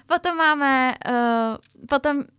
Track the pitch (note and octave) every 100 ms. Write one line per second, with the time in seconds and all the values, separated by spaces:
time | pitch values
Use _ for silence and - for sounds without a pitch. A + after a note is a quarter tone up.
0 | - E4+ F4 E4 D#4 D4 C#4 C4 B3+ -
1 | - A#3+ A#3+ A#3 A3+ A3 _ _ - C#4
2 | D4+ C#4+ -